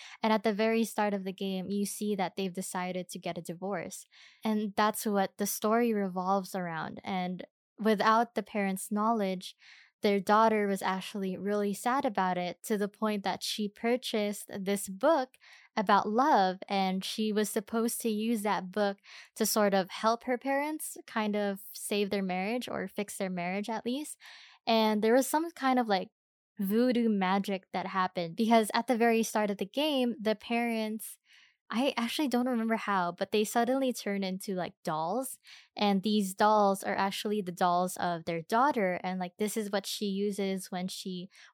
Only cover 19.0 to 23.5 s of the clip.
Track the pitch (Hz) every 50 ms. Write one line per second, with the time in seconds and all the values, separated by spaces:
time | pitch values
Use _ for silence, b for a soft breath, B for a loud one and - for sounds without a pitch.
19 | B B B B B B B - 220 - - 220 208 202 196 196 175 - - -
20 | - 220 233 226 - 254 254 233 - 277 277 277 285 302 311 311 - - - 349
21 | - - - 226 214 208 208 208 208 202 196 196 - - - - - - 220 202
22 | 208 196 208 202 190 185 180 185 185 208 240 254 240 - - - 185 196 - -
23 | 202 - - - 202 185 185 180 175 180